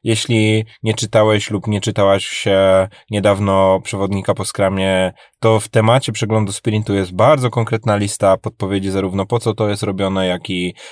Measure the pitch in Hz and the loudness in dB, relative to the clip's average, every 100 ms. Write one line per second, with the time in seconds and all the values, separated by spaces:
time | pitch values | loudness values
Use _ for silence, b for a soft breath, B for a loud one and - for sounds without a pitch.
0 | 113 110 - 117 107 110 110 B 110 107 | -4 -2 0 0 2 0 -2 B -4 -4
1 | 104 113 107 107 - 104 107 104 110 104 | 0 2 4 2 0 -6 -2 -4 -2 2
2 | 98 98 - - 104 95 95 95 95 B | 2 2 -2 -6 0 4 4 4 2 B
3 | B 104 101 98 101 95 95 95 - 98 | B 0 2 2 2 4 4 2 -2 -6
4 | 98 98 95 101 95 - 95 95 95 92 | -4 -4 -2 -4 -4 -2 0 0 0 0
5 | 92 - b - 113 110 - 117 110 131 | -2 -4 b -2 2 2 0 0 4 2
6 | - 107 104 110 101 - 113 107 107 101 | 0 -6 -2 0 -2 -4 -4 -2 0 -2
7 | 90 90 123 147 123 120 113 113 110 104 | -2 2 2 4 0 -2 -2 -2 0 0
8 | 101 - 98 95 110 - 95 98 98 95 | -2 0 2 2 -2 -6 -4 -2 -2 -2
9 | 95 95 95 120 113 104 107 101 104 95 | -2 -2 -2 -2 -2 -2 -2 -2 -4 -4
10 | 95 95 92 90 - 90 90 - B | -2 -2 -2 -4 -4 -4 -4 -8 B